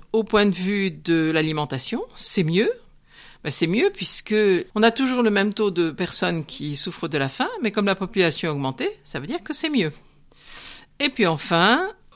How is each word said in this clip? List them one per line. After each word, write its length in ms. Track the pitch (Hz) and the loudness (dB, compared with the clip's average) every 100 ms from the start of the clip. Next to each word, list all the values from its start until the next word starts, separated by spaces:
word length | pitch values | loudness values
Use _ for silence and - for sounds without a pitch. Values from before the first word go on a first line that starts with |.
| - | -2
au 100 | 220 | -2
point 220 | 214 214 208 | 2 4 4
de 100 | 175 | 2
vue 360 | 185 202 190 | 0 0 -2
de 380 | 151 160 165 160 | -4 0 2 2
l'alimentation, 760 | 160 156 151 147 135 - 240 494 - | 2 0 -2 -2 -4 -4 -6 -6 -10
c'est 300 | - - 160 | -4 0 2
mieux. 260 | 175 294 494 - - _ - - - | 2 2 -2 -8 -20 _ -20 -20 -12
Ben, 60 | - | -6
c'est 180 | - 160 | -2 0
mieux 220 | 202 392 | 2 0
puisque 440 | - 180 - - 214 208 175 - 214 | 0 -2 -2 0 2 4 2 0 2
on 80 | |
a 80 | 226 | 2
toujours 320 | 233 262 254 | 4 0 2
le 80 | 226 | 2
même 220 | 202 202 | 2 0
taux 180 | 196 208 | 0 -2
de 180 | 175 165 | 0 -2
personnes 560 | 147 180 - 180 170 - | -2 -2 0 0 -2 -6
qui 300 | - 147 143 | -8 -4 -2
souffrent 320 | - - 165 | -2 -4 -4
de 100 | 147 | -2
la 100 | 135 | -2
faim, 220 | - 320 480 | -2 -4 -2
mais 80 | 226 | -2
comme 160 | 208 202 | 0 0
la 80 | 190 | 0
population 540 | 190 196 170 151 170 | -2 2 2 2 -2
a 40 | |
augmenté, 340 | 147 135 135 392 427 | -2 -4 -2 -4 -6
ça 160 | - - | -10 -10
veut 60 | 147 | -6
dire 180 | 339 | -8
que 80 | - | -4
c'est 200 | 294 320 | -4 0
mieux. 200 | 277 160 - - _ - - - - - - - - | 0 0 -4 -18 _ -20 -20 -20 -18 -16 -18 -16 -4
Et 100 | 285 | -2
puis 160 | 285 185 | 2 0
enfin, 640 | 156 - 165 196 269 381 - - | 0 0 2 4 4 0 -8 -20